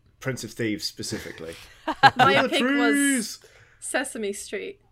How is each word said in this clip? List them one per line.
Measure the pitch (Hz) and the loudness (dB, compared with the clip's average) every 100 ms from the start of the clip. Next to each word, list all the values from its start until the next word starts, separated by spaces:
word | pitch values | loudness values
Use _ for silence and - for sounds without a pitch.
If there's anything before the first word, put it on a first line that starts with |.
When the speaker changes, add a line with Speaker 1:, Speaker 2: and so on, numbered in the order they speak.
| _ _ | _ _
Speaker 1:
Prince | 131 120 | -8 -8
of | 107 | -10
Thieves | - 113 104 | -4 -4 -2
specifically. | - - 107 - - - 80 - - - - | -6 -8 -8 -8 -10 -14 -14 -14 -18 -10 -6
Speaker 2:
<laughs> | - 269 247 | 6 6 8
Speaker 3:
My | 262 | 6
Speaker 1:
For | 277 | 6
the | 262 | 2
Speaker 3:
pick | 320 | 2
was | 254 285 285 285 | 2 2 2 2
Speaker 1:
trees! | 277 262 208 - - - - _ | 2 0 -4 -10 -18 -20 -20 _
Speaker 3:
Sesame | - - 285 233 202 | -6 -4 -4 -6 -6
Street. | 202 - 202 190 196 _ | -6 -8 -8 -10 -14 _